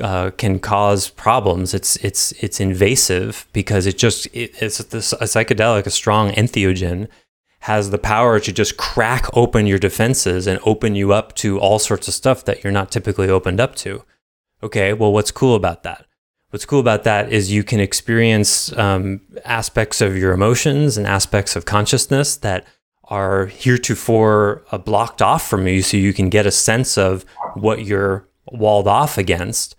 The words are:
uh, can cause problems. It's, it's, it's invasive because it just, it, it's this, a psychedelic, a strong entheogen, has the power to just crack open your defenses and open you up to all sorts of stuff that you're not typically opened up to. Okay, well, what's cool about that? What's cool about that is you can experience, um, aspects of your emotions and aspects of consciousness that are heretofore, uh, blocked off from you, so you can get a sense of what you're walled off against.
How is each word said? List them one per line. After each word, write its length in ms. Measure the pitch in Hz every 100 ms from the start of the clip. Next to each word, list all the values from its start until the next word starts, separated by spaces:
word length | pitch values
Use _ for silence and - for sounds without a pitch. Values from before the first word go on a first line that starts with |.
uh, 300 | 110 92 92
can 280 | - 107 95
cause 500 | - 101 101 101 -
problems. 640 | - - 123 101 87 90
It's, 240 | 95 - -
it's, 340 | 101 - - -
it's 180 | 104 -
invasive 840 | 98 92 98 131 - 90 104 - -
because 340 | 110 98 101 95
it 120 | 92
just, 280 | 117 - -
it, 240 | 117 117 -
it's 160 | - - 110
this, 260 | 113 -
a 120 | - 110
psychedelic, 600 | 113 113 107 110 107 101
a 60 |
strong 400 | - - 107 104
entheogen, 800 | 101 113 - 98 95 90 90 107 _ _ _ _ _
has 260 | - 107 101
the 80 | 101
power 420 | - 110 120 110
to 140 | 104
just 240 | 92 104 -
crack 480 | - - 113 127 -
open 340 | 120 120 117 104
your 120 | 98
defenses 680 | 95 - 113 131 95 90 95
and 140 | 92
open 320 | - 107 113 101
you 160 | 98
up 240 | 101 - -
to 240 | 107 98
all 180 | 98 107
sorts 300 | - 101 -
of 60 |
stuff 320 | - 131 127 -
that 180 | 98
you're 80 | 101
not 180 | 98 95
typically 400 | 110 101 98 95
opened 300 | 95 92 92
up 160 | 127 -
to. 280 | 98 98 - _ _ _ _ -
Okay, 300 | 113 110 98
well, 180 | 107 107
what's 200 | 104 101
cool 240 | - 131 113
about 280 | 92 85
that? 220 | 87 85 - _ _ _ _
What's 140 | 104 -
cool 140 | 143
about 240 | 120 107
that 280 | 117 104 107
is 200 | 110 95
you 120 | 104
can 160 | 101 113
experience, 960 | 98 - - 113 117 110 104 - - -
um, 460 | 101 98 95 98 _ - -
aspects 560 | 113 113 - 110 -
of 160 | 104 95
your 140 | 92
emotions 680 | 90 104 120 156 139 147 113
and 80 | 101
aspects 500 | 98 - 104 - 98
of 100 | -
consciousness 680 | 104 107 127 - 135 143 -
that 280 | 107 92 - _ _ _
are 420 | - 104 98 98 95
heretofore, 1200 | - 127 123 - 110 - 113 110 107 104 104 -
uh, 80 | 107
blocked 420 | 92 104 117 -
off 260 | 104 156 -
from 200 | 104 92
you, 160 | 92
so 120 | 92 104
you 160 | 98
can 180 | 95 95
get 180 | 104 101
a 40 |
sense 460 | - - 113 131 -
of 260 | 95 92 - - -
what 320 | - 107 110 104
you're 420 | 101 98 95 - _ -
walled 400 | 120 107 104 98
off 300 | 110 147 -
against. 580 | 90 87 95 113 -